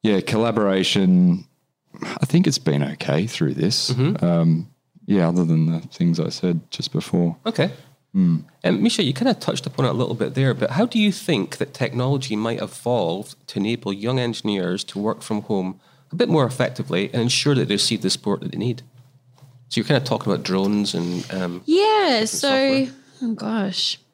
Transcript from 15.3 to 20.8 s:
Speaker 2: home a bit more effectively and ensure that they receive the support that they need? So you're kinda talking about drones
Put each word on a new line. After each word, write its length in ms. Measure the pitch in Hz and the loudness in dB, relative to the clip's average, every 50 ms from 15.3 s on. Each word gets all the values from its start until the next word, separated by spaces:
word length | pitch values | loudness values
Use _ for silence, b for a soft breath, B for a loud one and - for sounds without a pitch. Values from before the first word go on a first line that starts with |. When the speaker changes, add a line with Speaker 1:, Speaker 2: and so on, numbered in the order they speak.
| 110 104 | -4 -4
Speaker 2:
home 360 | 101 - 110 98 92 92 95 b b b b b b b | -2 -2 -2 -2 -2 -4 -6 b b b b b b b
a 60 | - | -2
bit 120 | 175 240 233 | -2 0 2
more 160 | 160 156 135 | 4 2 2
effectively 640 | 117 - - 127 - 127 - - - - 90 101 - | 2 0 -2 -2 -2 -2 -6 -6 -2 -2 -2 -2 0
and 80 | - 123 | -2 0
ensure 340 | 113 123 - - - 147 143 | 0 0 0 0 2 2 2
that 140 | 127 90 - | 2 2 0
they 60 | 104 | 0
receive 260 | 101 - - 117 107 | 0 0 0 -2 -2
the 80 | - 95 | 0 -2
support 320 | - - - 104 101 - | -2 -2 -2 -4 -4 -2
that 120 | - - | -4 -8
they 60 | - - | -6 -4
need? 220 | 101 123 117 - - - _ - - _ _ _ _ _ _ _ - - _ - - _ | -4 -4 -4 -6 -10 -20 _ -20 -20 _ _ _ _ _ _ _ -20 -20 _ -20 -14 _
So 120 | - 117 | -4 -4
you're 40 | 107 | 0
kinda 160 | - 147 123 | 2 0 0
talking 320 | 139 - - - - 107 | 2 0 -4 -2 0 0
about 120 | 95 - - | -2 0 0
drones 500 | - 92 95 95 101 104 104 | 0 0 0 2 2 0 0